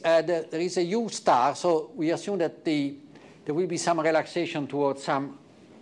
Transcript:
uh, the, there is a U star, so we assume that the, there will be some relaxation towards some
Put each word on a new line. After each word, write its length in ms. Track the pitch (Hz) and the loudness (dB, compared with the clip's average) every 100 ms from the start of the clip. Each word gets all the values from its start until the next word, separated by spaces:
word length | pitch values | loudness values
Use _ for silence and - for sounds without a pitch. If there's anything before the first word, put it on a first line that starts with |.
uh, 160 | 170 165 | 2 2
the, 260 | 156 170 160 | 2 -2 -2
there 100 | 160 | -4
is 160 | 180 180 | -2 0
a 60 | |
U 260 | 175 220 220 | 0 0 -2
star, 460 | - - 135 131 | -2 2 4 4
so 360 | 147 175 160 156 | 2 2 0 -2
we 160 | - 160 | -4 -2
assume 280 | 160 - 202 | -2 -2 -2
that 260 | 156 - | -2 -2
the, 300 | - 151 143 - - - - - - | -2 0 -2 -6 -18 -20 -20 -16 -6
there 80 | |
will 120 | 147 185 | -2 -2
be 120 | 165 | -2
some 200 | - 170 | 0 2
relaxation 680 | 156 156 - 175 170 160 135 | 2 2 0 -4 -4 -4 -4
towards 380 | 143 143 135 | 0 0 -2
some 340 | - 143 139 - - - - - | -2 -2 -2 -12 -20 -20 -20 -20